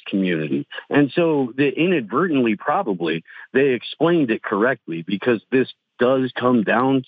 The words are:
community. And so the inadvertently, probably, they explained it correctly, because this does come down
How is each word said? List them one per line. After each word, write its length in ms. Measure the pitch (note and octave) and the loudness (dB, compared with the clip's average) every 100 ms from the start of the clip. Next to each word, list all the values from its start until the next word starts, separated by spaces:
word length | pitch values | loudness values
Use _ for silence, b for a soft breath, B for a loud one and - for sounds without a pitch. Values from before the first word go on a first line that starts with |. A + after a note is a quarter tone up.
| - | -4
community. 640 | G2+ F#2 E2 D3+ C3+ C#3+ B B | -2 0 -2 -2 -4 -6 B B
And 220 | C#3 C#3+ - | 0 2 2
so 360 | E3+ D3+ B2+ C3 | 0 0 -2 0
the 120 | C#3+ | -2
inadvertently, 840 | - F3 E3+ G#2 B2 F#3 C#3+ A#2+ | 0 0 0 -2 -2 0 2 2
probably, 720 | G#2 - E3+ C3+ F2+ E2 E2 - B B | 0 -2 -2 -2 -4 -4 -4 -8 B B
they 180 | C3 C#3 | 2 2
explained 600 | A#2+ - - E3 F3 B2+ | 0 -4 -2 0 2 0
it 140 | A2 | -2
correctly, 580 | - G2+ A#2+ C3+ - E3 | -2 0 0 0 -6 -10
because 380 | D#3+ G2 - A2 - | -6 -4 0 -2 0
this 160 | C3 B2+ - _ - | -2 -2 -6 _ -2
does 340 | B2 C3+ B2+ | 0 2 -2
come 280 | - A#2+ B2 | -2 2 2
down 400 | F#2+ G#2+ C3 C3+ | 2 2 2 0